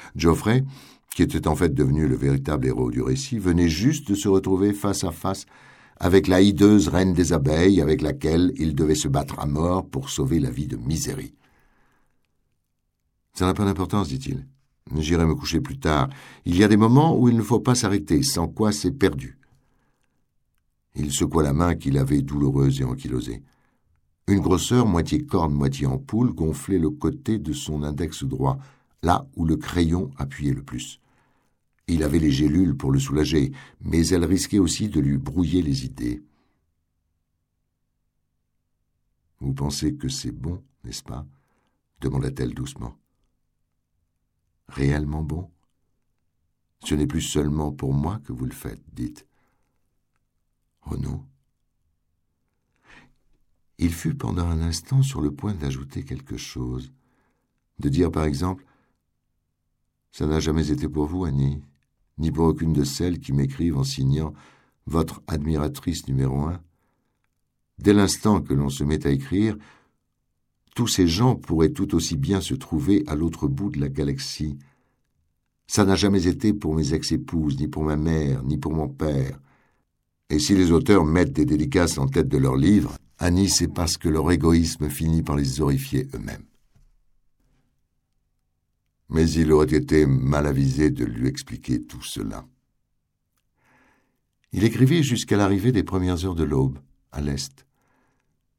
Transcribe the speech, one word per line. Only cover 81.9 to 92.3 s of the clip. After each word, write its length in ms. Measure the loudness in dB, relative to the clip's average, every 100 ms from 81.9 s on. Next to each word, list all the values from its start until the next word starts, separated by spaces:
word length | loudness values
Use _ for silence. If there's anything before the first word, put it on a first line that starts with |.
| 0
en 100 | 0
tête 200 | 0 0
de 100 | 2
leurs 200 | 2 2
livres, 400 | 4 4 2 -6 -18 _
Annie, 320 | 0 2 2
c'est 180 | 2 -2
parce 300 | -2 -4 -2
que 100 | 0
leur 240 | 0 2
égoïsme 580 | 2 4 4 2 -2 -6
finit 340 | -4 0 0
par 120 | 0 -2
les 240 | -2 0
horrifier 480 | 0 0 -2 -4 -4
eux-mêmes. » 320 | -8 -12 -14 -16 _ _ _ _ _ _ _ _ _ _ _ _ _ _ _ _ _ _ _ _ _ _ _ _ _ _
Mais 200 | 2 2
il 200 | 2 4
aurait 240 | 4 4 2
été 300 | 2 4 4
mal 400 | 2 2 0 0
avisé 460 | 0 0 2 0
de 120 | 0
lui 240 | -4 -4 -4
expliquer 560 | -6 -10 -12 -6 -6
tout 200 | -6 -14
cela. 440 | -12 -10 -10